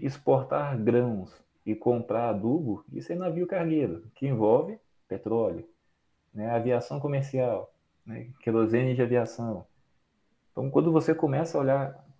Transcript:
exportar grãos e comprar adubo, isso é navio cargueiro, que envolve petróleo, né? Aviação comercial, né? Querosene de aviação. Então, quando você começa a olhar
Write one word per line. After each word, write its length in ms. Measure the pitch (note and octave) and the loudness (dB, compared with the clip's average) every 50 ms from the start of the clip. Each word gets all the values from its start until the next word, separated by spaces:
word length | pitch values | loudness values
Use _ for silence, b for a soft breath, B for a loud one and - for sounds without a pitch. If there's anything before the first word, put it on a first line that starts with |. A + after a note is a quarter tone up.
| C#3 | 0
exportar 720 | C3+ C3+ - - - C#3 B2+ C3 - C#3 C#3+ D3 C#3+ C#3 A2+ | -4 -6 -4 2 4 4 4 4 0 -2 -2 -2 -2 -4 -2
grãos 560 | G#2+ A2+ A2+ A#2+ B2 B2 A2+ G2+ F#2 - - - _ _ _ _ - | 2 4 4 4 4 2 0 -4 -8 -10 -16 -20 _ _ _ _ -6
e 80 | G#2 G#2+ | -6 -6
comprar 540 | G#2+ - A#2+ B2 A#2+ A2+ - G#2+ A2 A#2+ A#2+ | -2 0 0 0 0 0 -2 -2 -2 0 0
adubo, 560 | G#2+ G2 F#2+ A2+ B2+ F3 E3 A#2+ G2+ F#2 - - C3 | -2 -2 0 0 0 0 -2 -4 -6 -6 -8 -12 -14
isso 200 | - - - E3+ | -12 -8 -8 -6
é 40 | |
navio 280 | F3 F#3 F3+ D#3+ E3+ F3+ | -4 -4 -4 -4 -4 -4
cargueiro, 600 | F3 F#3+ F#3 E3+ E3 D#3+ D#3 C#3 G#2 F2 A2 - - - | -2 -2 -2 -2 0 0 0 0 -2 -4 -6 -12 -16 -14
que 100 | - C3+ | -6 -4
envolve 540 | C#3 C3+ A2 A2 G#2 A2+ C3 E3 F#3+ A3 A3 _ _ _ _ _ - | -2 0 2 4 6 6 6 4 2 -6 -12 _ _ _ _ _ -10
petróleo, 600 | - - - G#2+ A2 A#2 A2 G2 F2 E2 E2+ - _ _ _ _ _ _ _ _ _ _ _ _ - | -8 -6 -4 -2 0 0 0 0 -2 -4 -10 -16 _ _ _ _ _ _ _ _ _ _ _ _ -12
né? 160 | G#2+ G#2+ A2+ | -8 -4 -2
Aviação 500 | A#2 A#2 A2+ B2+ B2 A#2 A2+ - C#3+ C#3+ | 0 0 2 2 0 0 0 -4 -8 -6
comercial, 760 | C#3 D3 C#3+ C#3 C3+ - - C3 B2+ A#2+ A2 F#2+ - - _ _ _ _ _ _ _ | -4 -2 -2 -2 -2 -2 -2 0 0 0 0 -2 -4 -8 _ _ _ _ _ _ _
né? 220 | - A2+ A#2 A#2 A#2+ B2+ _ | -14 -14 -12 -12 -16 -16 _
Querosene 540 | - A#2+ A2+ A2+ A2+ A2 A2+ A#2+ B2+ B2+ B2+ | -4 0 2 2 2 4 2 2 2 2 2
de 80 | B2 B2+ | 0 0
aviação. 640 | A#2 B2 A#2+ A2+ A2+ - - A#2 A#2 A2 - - _ _ _ _ _ _ _ _ _ _ _ _ _ _ _ _ _ - | 2 2 0 0 0 -4 -8 -8 -8 -8 -8 -10 _ _ _ _ _ _ _ _ _ _ _ _ _ _ _ _ _ -8
Então, 180 | - C3 C#3 | -6 -4 0
quando 220 | C3+ C#3+ D3 E3+ D#3+ | 2 4 4 6 4
você 200 | D#3+ D3+ - D#3+ | 4 4 2 0
começa 460 | D#3+ - D3+ C3+ C3+ C3 B2+ - D3+ | 2 2 0 0 0 -2 -2 -2 0
a 20 | |
olhar 440 | C#3 C3 C3+ C#3 C#3 C3+ - - - _ - _ | 2 2 2 2 0 -2 -8 -12 -20 _ -20 _